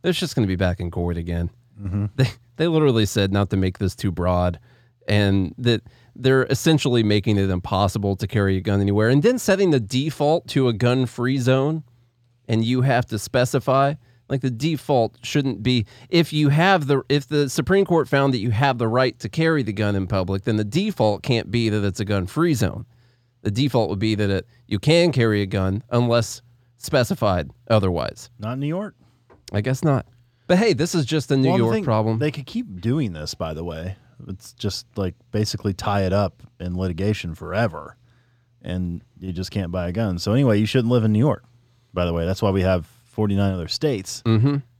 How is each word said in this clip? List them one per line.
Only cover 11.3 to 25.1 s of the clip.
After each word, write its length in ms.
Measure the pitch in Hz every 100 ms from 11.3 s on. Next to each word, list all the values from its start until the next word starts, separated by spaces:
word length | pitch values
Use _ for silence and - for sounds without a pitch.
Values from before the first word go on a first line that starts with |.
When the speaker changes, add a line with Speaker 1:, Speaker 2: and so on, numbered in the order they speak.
| 139
Speaker 1:
zone, 440 | 123 131 143 160 - _ _ _ _ _ -
and 160 | 113 113
you 160 | 127
have 240 | 135 123 120
to 120 | 110
specify. 760 | - 127 123 131 - 131 139 156 _ _ _
Like, 120 | 135
the 80 | 131
default 680 | 113 156 151 - 135 110 _
shouldn't 420 | - 147 135 98
be, 220 | 113 123 107 - -
if 220 | 170 160
you 180 | 151 147
have 380 | 147 185 190 139
the, 140 | 139 -
if 180 | 143 -
the 220 | 147 143
Supreme 340 | - 139 196 196
Court 220 | 170 127
found 260 | 139 139
that 40 | 127
you 120 | 110
have 260 | 107 139 120
the 100 | 113
right 300 | 120 131 -
to 80 | 104
carry 340 | 156 165 160
the 100 | 110
gun 220 | 101 104 101
in 120 | 92
public, 360 | 98 90 98
then 120 | 120 107
the 80 |
default 600 | 104 143 214 - 110 101
can't 280 | - 117 -
be 180 | 117 113
that 140 | 104
it's 160 | 101 92
a 60 | 101
gun-free 480 | 101 90 - 175
zone. 320 | 127 101 95 - _ _ _ _ _
The 100 | 104
default 380 | 104 139 127 95
would 100 | 95
be 160 | 110 104
that 140 | 101
it, 180 | 98 - _ _
you 120 | 101
can 320 | 147 170 175